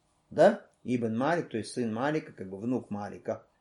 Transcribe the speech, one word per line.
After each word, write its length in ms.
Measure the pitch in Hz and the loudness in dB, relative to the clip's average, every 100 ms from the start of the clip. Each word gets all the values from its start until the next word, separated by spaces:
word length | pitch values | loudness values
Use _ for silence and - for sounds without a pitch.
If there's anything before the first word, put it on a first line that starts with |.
| _ _ _ | _ _ _
да? 360 | - 180 226 - _ | 6 6 6 -6 _
Ибн 320 | - 123 117 113 | -4 -2 0 0
Малик, 340 | 139 170 127 | 2 0 -2
то 80 | 117 | -6
есть 140 | 104 | -6
сын 220 | - 117 | -4 -4
Малика, 400 | 110 139 156 156 | 0 0 -2 -4
как 160 | - 95 | -12 -10
бы 80 | 98 | -6
внук 320 | 113 123 - | -2 -2 -2
Малика. 560 | 104 101 95 - 107 - _ | -8 -8 -8 -6 -6 -8 _